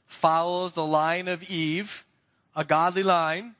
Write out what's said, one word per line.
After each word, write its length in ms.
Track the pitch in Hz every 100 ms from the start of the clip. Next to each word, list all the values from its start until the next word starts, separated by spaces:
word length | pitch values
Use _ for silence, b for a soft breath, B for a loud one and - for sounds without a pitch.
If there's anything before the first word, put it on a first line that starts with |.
| _
follows 680 | - 165 165 170 180 180
the 120 | 170 156
line 420 | 156 160 175 180
of 160 | 175
Eve, 640 | 180 180 156 165 208 - - _ _ _ _ 156
a 80 |
godly 400 | 147 156 175 180
line, 520 | 196 175 160 165 233